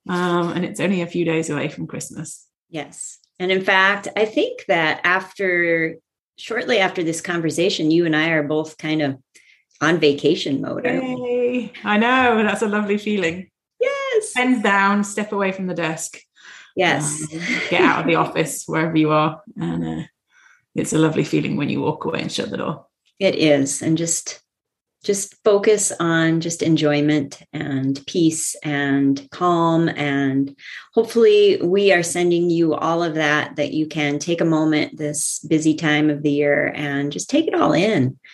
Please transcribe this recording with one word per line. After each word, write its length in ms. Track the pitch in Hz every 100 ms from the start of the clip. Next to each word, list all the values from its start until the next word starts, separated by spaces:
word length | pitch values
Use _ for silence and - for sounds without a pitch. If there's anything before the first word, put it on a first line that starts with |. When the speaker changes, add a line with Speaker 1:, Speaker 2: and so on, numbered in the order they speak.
| -
Speaker 1:
um, 460 | 180 180 175 170
and 140 | - 180
it's 140 | -
only 200 | 175 185
a 60 | 170
few 180 | 180
days 240 | 165 160 160
away 200 | 147 135
from 160 | - 160
Christmas. 600 | 156 - - 160 - _ _ _
Speaker 2:
Yes. 500 | 160 - - - - _ -
And 120 | 185
in 140 | 190
fact, 440 | 196 190 190 202 -
I 120 | - 214
think 400 | 294 494 - -
that 320 | 170 156 -
after, 960 | 175 185 190 - 190 175 170 165 160 160 _ _ _ -
shortly 420 | - 240 247 220
after 240 | 185 185
this 200 | 165 165
conversation, 680 | - 170 165 160 190 190 156
you 140 | 165
and 100 | 170
I 140 | 156 160
are 100 | 160
both 340 | 143 156 156 -
kind 240 | 156 156
of 160 | 143 131 _ _ _ _ _ _
on 180 | 151 170
vacation 640 | 151 139 147 190 160 135
mode, 260 | - 50 -
aren't 180 | 262
we? 60 | 254
Speaker 1:
Yay. 600 | 254 247 247 247 247 214 -
I 120 | 208 208
know. 460 | 240 262 247 220
That's 180 | 208 208
a 80 | 220
lovely 300 | 208 202 202
feeling. 500 | 214 208 165 180 - _ _ _
Speaker 2:
Yes. 540 | 508 554 554 440 -
Speaker 1:
Pens 280 | 254 254 233
down, 420 | 208 196 196 208
step 280 | 202 - 214
away 200 | 202 190
from 160 | 190 185
the 60 |
desk. 440 | 170 160 160 - - - _ - - -
Speaker 2:
Yes. 480 | - 175 151 151 - 151
Speaker 1:
Um, 100 | 160 180 - -
get 140 | 180
out 180 | 175 156
of 60 | 165
the 80 |
office, 500 | 160 165 - - - -
wherever 300 | 160 165 160
you 140 | 151
are. 320 | 156 156 156 - -
And, 400 | 170 170 160 160
uh, 40 | - _ _ _ _ _ _
it's 200 | - -
a 40 | 156
lovely 260 | 160 156
feeling 320 | 151 156 - 143
when 100 | 139
you 140 | 135
walk 240 | 151 147 -
away 160 | -
and 100 | -
shut 160 | - -
the 80 | -
door. 300 | - 156 - _ _ _
Speaker 2:
It 160 | 196
is. 480 | - 156 143 139 -
And 160 | 165 160
just, 440 | 165 - - - _ _ _ _ _ _
just 300 | - 196 - -
focus 480 | 220 202 202 202 - -
on 400 | 170 165 165 165
just 220 | 165 165
enjoyment 800 | 165 156 147 147 147 151 139 - -
and 500 | 156 147 135 135 135 -
peace 500 | 185 160 160 - -
and 640 | 151 143 139 139 139 139 -
calm. 600 | - 175 170 170 165 165
And 640 | - 147 139 139 135 139 - - - -
hopefully 640 | 233 226 233 220 208 202 -
we 300 | 175 196 202
are 100 | 175
sending 460 | 170 175 175 170 175
you 240 | 165 165
all 280 | - 160 165
of 140 | 170 156
that, 400 | 147 151 - -
that 180 | 143
you 120 | 156 156
can 320 | 160 147 147
take 220 | 165 170
a 60 | 170
moment 500 | 156 156 151 - -
this 440 | 151 151 - -
busy 340 | - 156 156
time 340 | 156 160 151 151
of 140 | 147
the 80 | 151
year 420 | 143 143 143 -
and 380 | - 147 139 143
just 160 | 147 -
take 180 | 294 320
it 80 |
all 200 | 339 175
in. 440 | 160 208 185 127 - -